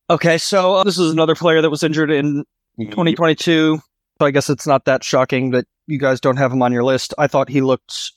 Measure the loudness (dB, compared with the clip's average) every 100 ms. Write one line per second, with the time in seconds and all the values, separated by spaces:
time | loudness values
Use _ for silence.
0 | -2 0 2 0 0 0 2 2 0 0
1 | 0 2 0 2 2 2 2 0 -2 0
2 | 0 0 -2 -4 -8 _ _ -12 -8 -2
3 | 0 2 0 0 0 2 2 -2 -6 _
4 | _ -2 0 2 0 -2 0 0 2 -2
5 | 0 0 2 0 0 -2 -4 _ -8 -2
6 | 0 0 0 0 0 2 0 0 0 -2
7 | -4 -2 0 0 0 0 0 -2 -4 -12
8 | -12